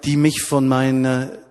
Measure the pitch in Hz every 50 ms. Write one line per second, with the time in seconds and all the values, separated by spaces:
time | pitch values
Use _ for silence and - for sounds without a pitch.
0 | - 143 147 147 147 156 151 - - - - 139 135 131 131 131 131 131 131 131
1 | 131 131 131 127 131 135 - - - -